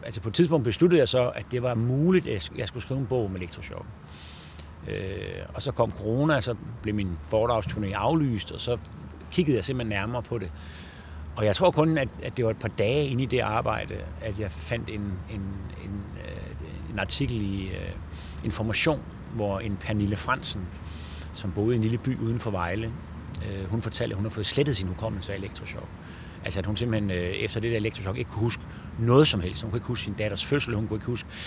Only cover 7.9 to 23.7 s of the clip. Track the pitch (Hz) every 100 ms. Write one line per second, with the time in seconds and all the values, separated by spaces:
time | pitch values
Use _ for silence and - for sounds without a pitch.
7.9 | 98 110 165 139 107 - - - 120 -
8.9 | - - - - - 151 120 113 127 113
9.9 | 101 107 123 110 120 90 76 - - -
10.9 | - - - - - 107 - 180 151 160
11.9 | 156 127 - - - 113 110 110 - 107
12.9 | 143 143 123 131 127 107 110 117 110 101
13.9 | 98 - - 110 101 104 - - 120 107
14.9 | 107 101 92 78 104 95 98 101 - 98
15.9 | 101 - - - - - - - - -
16.9 | 104 92 - 139 117 101 98 95 92 90
17.9 | 90 - - - - 110 - 113 107 165
18.9 | 147 - - - 113 104 98 104 95 -
19.9 | 107 101 104 - 131 - 104 90 - -
20.9 | - - - - - 98 101 110 120 110
21.9 | 117 131 120 113 117 113 95 85 101 113
22.9 | - - - - - 104 98 92